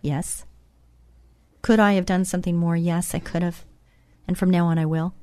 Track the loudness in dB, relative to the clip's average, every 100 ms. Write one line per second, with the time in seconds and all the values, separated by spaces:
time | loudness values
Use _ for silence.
0 | -4 -4 -6 -10 -14 -20 _ _ _ _
1 | _ _ -20 _ _ _ 2 4 6 4
2 | 2 0 0 -2 -2 0 0 0 0 0
3 | -2 -6 -4 -4 -4 -6 -18 _ _ _
4 | _ _ -8 -2 2 4 2 2 0 -2
5 | -4 -8